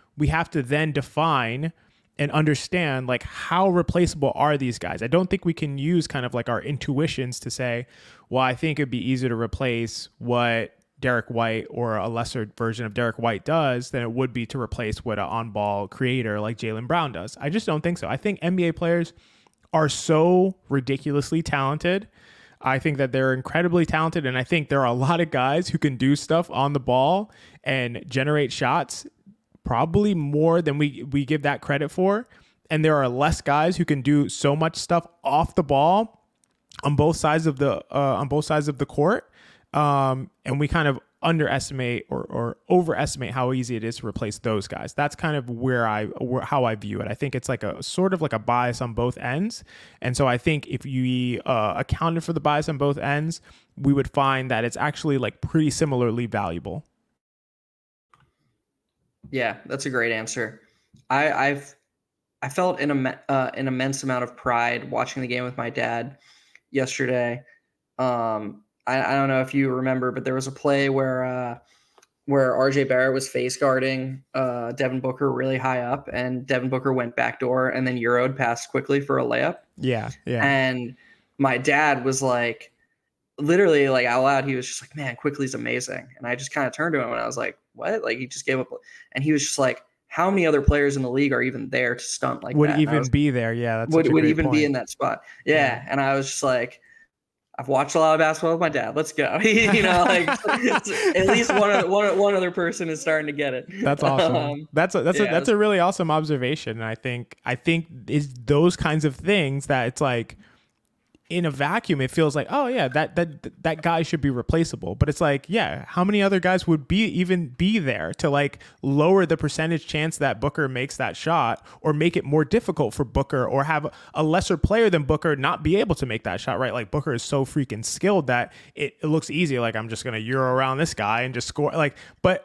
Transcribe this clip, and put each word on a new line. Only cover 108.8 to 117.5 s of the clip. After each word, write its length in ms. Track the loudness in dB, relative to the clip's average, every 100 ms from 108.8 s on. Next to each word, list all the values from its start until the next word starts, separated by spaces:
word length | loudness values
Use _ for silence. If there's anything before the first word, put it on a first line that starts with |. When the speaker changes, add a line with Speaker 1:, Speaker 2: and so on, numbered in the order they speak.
| 0 0
Speaker 1:
of 120 | 0 -2
things 500 | 0 2 0 -2 0
that 220 | 0 0
it's 140 | 0
like, 360 | 0 0 -4 -12 -20 _ _ _ _ _ _ _ -6
in 140 | -2 0
a 60 |
vacuum, 500 | 0 0 0 0 0
it 100 | 0
feels 240 | 2 2 2
like, 120 | 0
"Oh, 180 | 0 0
yeah, 220 | 0 0
that, 260 | 0 0 0
that, 480 | -2 -6 -16 -6
that 180 | -4 0
guy 200 | 0 0
should 160 | 0 0
be 100 | 0
replaceable." 640 | 0 0 0 0 -4 -8 0
But 120 | 0
it's 140 | 2
like, 240 | 0 0 -2
yeah, 380 | -2 -2 -4 -6
how 160 | 0
many 180 | 2 2
other 200 | 4 2
guys 260 | 2 2 2
would 200 | 0 2
be, 180 | 2 2
even 420 | 2 2 0
be 320 | -2